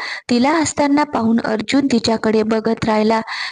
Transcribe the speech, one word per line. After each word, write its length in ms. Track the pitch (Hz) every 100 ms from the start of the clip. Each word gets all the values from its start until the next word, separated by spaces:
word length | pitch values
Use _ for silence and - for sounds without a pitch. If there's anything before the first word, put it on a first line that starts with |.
| - - -
तिला 220 | 240 269
हसताना 520 | 330 294 - 294 294
पाहून 360 | 294 247 226 233
अर्जुन 420 | - 220 214 269 285
तिच्याकडे 560 | - - 220 220 220
बघत 420 | 214 226 220 226
राहिला. 360 | - 214 214 220 - - -